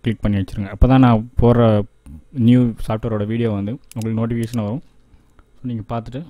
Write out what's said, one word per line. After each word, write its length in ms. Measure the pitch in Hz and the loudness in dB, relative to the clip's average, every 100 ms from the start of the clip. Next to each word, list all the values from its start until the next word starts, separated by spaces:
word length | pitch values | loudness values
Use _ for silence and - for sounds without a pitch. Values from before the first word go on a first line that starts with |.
click 180 | 117 107 | -4 -4
பண்ணி 180 | 107 101 | -2 -2
வச்சிருங்க. 300 | 92 - 98 | -4 -8 -10
அப்பதான் 300 | 101 127 131 123 | 0 4 6 6
நான் 240 | 113 117 - | 4 0 2
போடுற 220 | 120 120 117 104 104 _ - 78 _ 139 117 | 4 4 4 2 -2 _ -20 -20 _ 0 4
நியூ 140 | 123 123 107 - | 4 2 -2 -6
சாஃப்ட்வேரோட 400 | 110 120 107 104 | -6 -4 -4 -4
video 180 | 113 117 | -4 -2
வந்து 280 | 101 101 127 _ | -4 -6 -10 _
உங்களுக்கு 260 | 123 113 113 | -8 -6 -4
நோட்டிஃபிகேஷன் 440 | 113 117 113 117 104 | -4 -4 -4 -6 -6
வரும். 160 | 131 - _ _ _ _ _ | -8 -12 _ _ _ _ _
So, 340 | _ _ 127 | _ _ -10
நீங்க 140 | 117 101 | -10 -8
பார்த்துட்டு 280 | 117 117 127 | -10 -10 -14